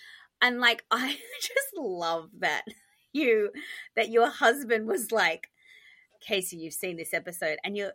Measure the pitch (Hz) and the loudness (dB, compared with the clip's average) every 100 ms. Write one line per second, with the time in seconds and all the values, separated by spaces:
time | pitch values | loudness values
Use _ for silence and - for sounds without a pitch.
0 | - - - _ 247 247 240 226 - 226 | -20 -20 -20 _ 2 4 2 2 0 -2
1 | 262 294 466 508 - 539 539 370 247 180 | 0 -6 -10 -10 -2 -2 -2 -4 -4 -2
2 | 170 165 160 175 175 143 - - _ _ | 0 -2 -4 -4 -2 -2 -4 -14 _ _
3 | _ 277 294 220 202 294 - - - 226 | _ 0 4 4 2 -4 -12 -14 -6 -2
4 | 226 226 240 - 254 285 233 226 220 220 | 2 4 4 6 4 4 2 0 0 -2
5 | 214 220 170 165 - _ _ - - _ | 0 2 2 0 -8 _ _ -20 -20 _
6 | _ _ - 202 185 170 160 - 185 170 | _ _ -4 -2 -2 -8 -10 -8 -6 -6
7 | 160 170 180 170 165 151 190 202 202 | -6 -6 -6 -4 -4 -2 -4 -4 -6